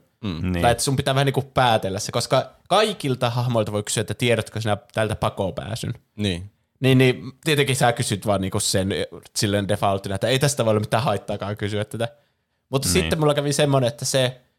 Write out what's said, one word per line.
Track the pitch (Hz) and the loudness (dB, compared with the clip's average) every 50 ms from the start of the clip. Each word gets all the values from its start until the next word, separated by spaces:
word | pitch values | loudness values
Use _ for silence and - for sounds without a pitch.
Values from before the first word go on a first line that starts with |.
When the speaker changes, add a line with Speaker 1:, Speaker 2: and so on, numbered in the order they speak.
| - _ _ _ - | -10 _ _ _ -8
Speaker 1:
Mm. | 104 87 78 82 90 | -6 -6 -4 -2 -2
Speaker 2:
Niin. | 90 87 | 0 2
Speaker 3:
Tai | 87 - | 2 2
että | 117 - - | 2 2 0
sun | - 135 | 0 -2
pitää | 120 - 143 135 | 0 0 0 0
vähän | 135 139 | 2 2
niinku | 139 131 139 | 0 0 -2
päätellä | 131 - - - 131 120 113 110 - 98 95 104 | -4 -2 0 2 2 4 4 2 0 -2 -4 -6
se, | - - | -6 -4
koska | - 120 120 - 147 131 127 - - _ _ - | -4 -4 -2 0 0 0 0 -2 -6 _ _ 0
kaikilta | 170 202 220 220 190 - - 143 127 120 127 120 | 2 2 2 2 0 -2 -2 -2 -2 0 0 0
hahmoilta | 113 131 117 120 120 113 107 101 | 0 0 0 0 2 0 0 0
voi | 104 104 104 | -2 -4 -4
kysyä, | - - 120 | -2 -2 -2
että | 107 - 101 | -2 -4 -4
tiedätkö | - 123 120 117 107 107 - - 107 | 0 2 2 2 2 0 -2 -6 -6
sinä | 110 110 104 98 - _ - | -2 -2 -2 -2 -4 _ -2
tältä | - 113 107 107 | -2 0 0 0
pakopääsyn. | - - 107 - - 101 92 82 - 67 69 107 113 - - - - _ _ _ | -2 -2 -2 -2 -2 -4 -4 -4 -6 -8 -8 -8 -6 -6 -8 -8 -8 _ _ _
Speaker 1:
Niin. | - 104 101 95 95 92 101 - _ _ _ _ _ | -4 -2 -2 -2 -4 -6 -12 -16 _ _ _ _ _
Speaker 3:
Niin, | - 131 131 131 | 2 4 6 6
niin | 131 127 120 82 78 - - _ - | 6 4 4 0 -4 -14 -16 _ -4
tietenkin | 165 151 143 143 135 127 | 0 0 2 2 0 2
sä | 117 151 120 117 | 2 2 2 2
kysyt | - 120 - 110 95 - | 2 0 -2 -2 -2 0
vaan | 113 101 98 | 0 0 0
niinku | 98 95 - 107 | 0 -2 -2 -2
sen, | - - - 101 92 95 101 78 90 - - 82 - - - | -2 0 0 0 0 0 -2 -2 -4 -6 -8 -14 -20 -10 -6
silleen | - - 104 101 101 101 92 | -2 0 0 0 0 0 0
defaultina, | 104 98 - 101 98 98 95 95 98 | 0 0 0 0 0 0 -2 -4 -4
että | 98 - 113 | -2 0 0
ei | 127 135 | 0 2
tästä | 147 143 131 - 120 | 2 0 0 0 2
voi | 110 | 2
olla | 110 107 | 2 2
mitään | 107 - - 113 117 | 0 0 -2 0 0
haittaakaan | 151 104 98 - - 104 101 101 98 104 - | 0 -2 -2 -4 -6 -8 -6 -6 -8 -6 -6
kysyä | 107 101 107 104 104 | -6 -4 -4 -4 -6
tätä. | - - 107 113 113 - _ _ _ _ _ _ _ _ _ _ _ | -6 -6 -6 -6 -6 -8 _ _ _ _ _ _ _ _ _ _ _
Mutta | 127 135 135 92 | -2 -2 0 2
Speaker 2:
Niin. | 127 | 2
Speaker 3:
sitten | 185 190 - 185 170 | 2 2 0 0 2
mulla | 151 151 147 | 2 2 2
kävi | 147 143 143 143 | 2 0 0 0
semmonen, | - 151 143 139 135 127 117 | 2 2 4 4 4 2 2
että | 117 - - | 0 -2 -4
se | - - 135 131 123 131 - _ _ _ | -2 0 0 0 0 -2 -6 _ _ _